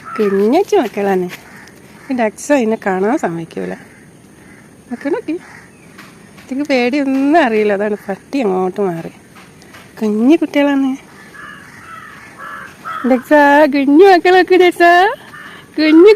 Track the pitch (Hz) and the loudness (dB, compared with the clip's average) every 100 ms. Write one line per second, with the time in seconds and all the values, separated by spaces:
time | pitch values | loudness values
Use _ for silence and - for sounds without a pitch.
0 | - - 202 196 208 311 403 415 233 - | -12 -4 -2 0 0 0 0 -2 -2 -4
1 | 196 190 180 - - - - - - - | -4 -2 -4 -10 -20 -20 -20 -20 -20 -18
2 | - 254 220 - - 285 220 220 208 185 | -8 -4 -4 -4 -2 -2 0 -4 -4 -4
3 | 202 302 185 165 165 - 180 - - - | -2 -2 -6 -8 -12 -12 -12 -12 -18 -20
4 | - - - - - - - - - 247 | -20 -20 -20 -20 -20 -20 -20 -20 -16 -10
5 | 285 466 - 339 - - - _ - - | -6 -6 -6 -10 -12 -20 -20 _ -20 -20
6 | - - - - - 262 294 262 240 285 | -20 -20 -20 -20 -10 -8 -2 -2 0 -2
7 | 269 269 277 330 262 214 208 196 208 208 | -2 -2 2 2 2 0 -2 -2 -4 -6
8 | - 190 - 277 220 185 185 185 196 165 | -10 -12 -8 -4 -2 -2 -4 -4 -6 -6
9 | 175 - - - - - - - - - | -12 -18 -20 -20 -20 -20 -20 -20 -20 -8
10 | 214 214 240 330 302 294 285 277 269 269 | -4 0 2 2 0 -2 -2 -2 -4 -6
11 | - - - - - - - - - - | -14 -20 -20 -20 -20 -20 -20 -20 -20 -20
12 | - - - - - - - - - - | -20 -20 -20 -20 -18 -18 -20 -18 -14 -6
13 | 240 254 - 294 285 285 311 277 269 285 | -2 -2 0 2 4 4 2 0 2 4
14 | 392 349 359 370 359 370 359 339 339 349 | 6 6 4 2 2 2 2 2 4 4
15 | 403 - - - - - - - 311 320 | 2 -2 -14 -20 -20 -20 -14 -4 2 6
16 | 403 | 6